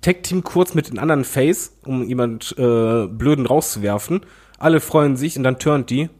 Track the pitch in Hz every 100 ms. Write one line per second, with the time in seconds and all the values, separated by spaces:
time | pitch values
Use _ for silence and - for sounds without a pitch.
0 | - 180 - 180 175 175 180 160 147 -
1 | 151 151 127 - 139 190 - _ - 131
2 | 113 123 120 113 - - 123 117 113 117
3 | 101 110 123 147 127 147 151 107 101 104
4 | - 180 - - _ _ 156 160 - 156
5 | 147 131 147 135 127 131 156 147 123 123
6 | 160 -